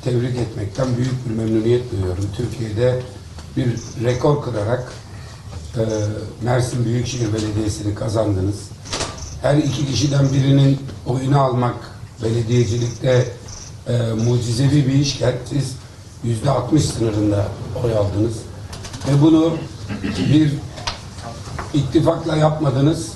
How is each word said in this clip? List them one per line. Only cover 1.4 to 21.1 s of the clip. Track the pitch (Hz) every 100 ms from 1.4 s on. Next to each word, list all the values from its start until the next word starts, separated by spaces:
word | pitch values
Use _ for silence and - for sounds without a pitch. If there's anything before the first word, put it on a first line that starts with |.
| 113 113 110 123 -
duyuyorum. | 101 92 90 98 110
Türkiye'de | 120 - 113 104 123 127 127 - - - - -
bir | 127 110 - -
rekor | 113 123 151 143
kırarak, | - 107 104 127 - - - - - - - - - 113
e, | 110 107 104 107 104 -
Mersin | 110 127 123 123
Büyükşehir | 113 120 - 127 110
Belediyesi'ni | 107 107 104 107 - 104
kazandınız. | 101 113 110 104 98 95 101 - - - - - - - -
Her | 131 147
iki | 147 - 139
kişiden | 135 147 139 135
birinin | 139 135 139 135 139 - - -
oyunu | 127 131 139
almak | 135 123 123 - - - - -
belediyecilikte, | 110 117 113 123 110 120 117 - 131 127 123 - - - - - -
e, | 120 117 113 117
mucizevi | 120 120 117 139 147 131
bir |
işken | 139 147 - 127 127 -
siz | 139 131 - - - - -
yüzde | 120 113 139
altmış | 127 127 156
sınırında | - - 113 107 104 101 98 - - -
oy | 120 110
aldınız. | 101 92 113 - - - - - - - 135
Ve | 143
bunu | 156 160 165 160 - - - - 104 -
bir | - 143 156 135 - - - - -